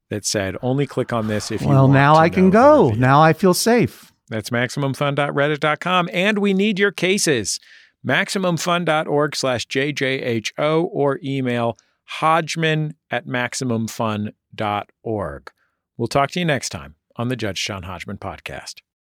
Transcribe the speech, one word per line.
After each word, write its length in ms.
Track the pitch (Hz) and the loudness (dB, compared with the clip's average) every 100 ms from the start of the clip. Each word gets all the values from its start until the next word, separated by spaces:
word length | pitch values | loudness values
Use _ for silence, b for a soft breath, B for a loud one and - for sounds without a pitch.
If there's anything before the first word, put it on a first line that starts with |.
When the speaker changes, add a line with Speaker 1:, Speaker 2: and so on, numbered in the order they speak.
| - | -10
Speaker 1:
that 160 | 107 - | -8 -4
said, 300 | 107 95 92 | -2 -4 -4
"Only 240 | 123 135 143 | -4 -2 -2
click 260 | - 120 | -4 -4
on 140 | 120 110 | -2 -2
this 240 | 107 - | -4 -4
if 100 | 110 | -4
you 60 | 135 | 2
Speaker 2:
Well, 160 | 135 | 4
Speaker 1:
want 100 | 135 | 6
Speaker 2:
now 200 | 139 139 156 | 6 6 6
Speaker 1:
to 40 | |
Speaker 2:
I 80 | 165 | 4
can 160 | 180 185 | 4 4
Speaker 1:
know 40 | |
the 20 | 208 | 6
Speaker 2:
go. 260 | 277 302 156 | 6 6 4
Speaker 1:
reveal." 140 | 107 | 4
Speaker 2:
Now 220 | 127 143 | 4 6
I 120 | 160 | 6
feel 200 | 156 185 | 6 2
safe. 580 | 175 - 240 123 - - _ - | 2 4 4 2 -2 -20 _ -10
Speaker 1:
That's 220 | 113 - | -8 -4
maximum 420 | 120 123 - 139 131 | -2 -2 -2 -4 -2
fun 180 | 143 | -2
dot 200 | 143 143 147 | 0 -2 0
reddit 240 | 143 147 | 0 2
dot 220 | 156 151 | 0 -2
com. 280 | 175 180 175 | 0 0 0
And 260 | 185 196 208 | 0 0 2
we 140 | 202 190 | 2 2
need 240 | 208 190 | 2 2
your 120 | 202 | 0
cases. 680 | - 180 202 - 127 98 - b b b b | 0 0 2 2 0 0 -6 b b b b
Maximum 540 | 120 147 196 208 185 170 | -2 0 0 -2 -2 -2
fun 280 | 180 175 165 | -2 -2 0
dot 200 | 156 165 | -2 0
org 300 | 147 147 - | -2 -2 -2
slash 320 | 135 123 - | -4 -4 -4
J 240 | 131 147 | -4 -4
J 280 | 139 131 135 | -4 -4 -4
H 300 | 127 117 104 - | -2 -4 -4 -4
O 260 | 151 160 175 | -2 0 -2
or 340 | 185 139 135 | -2 -2 -2
email 540 | 135 139 131 120 117 - _ _ - | -4 -4 -2 -2 -2 -6 _ _ -16
hodgman 880 | - 156 165 160 165 160 156 151 - - | -4 0 0 0 -2 -2 0 -4 -8 -8
at 160 | 123 135 | -8 -4
maximum 600 | 127 123 - 127 113 113 | -4 -4 -4 -4 -2 -4
fun 440 | - 110 107 104 - _ - | -4 -4 -4 -6 -10 _ -6
dot 340 | 107 104 - _ | -4 -4 -6 _
org. 480 | 117 110 82 69 - _ _ _ _ - | -8 -6 -6 -10 -16 _ _ _ _ -8
We'll 100 | 117 | -2
talk 240 | 143 139 | 0 0
to 80 | 180 | -2
you 60 | 170 | -2
next 240 | 131 - | -2 -4
time 260 | 92 71 - _ - | -12 -14 -20 _ -8
on 100 | 120 | -6
the 80 | 123 | -4
Judge 280 | 107 95 | -6 -6
John 200 | - 98 | -8 -8
Hodgman 340 | 87 87 - 101 | -10 -12 -12 -12
podcast. 580 | 98 - - 69 - - _ _ | -12 -12 -14 -14 -14 -20 _ _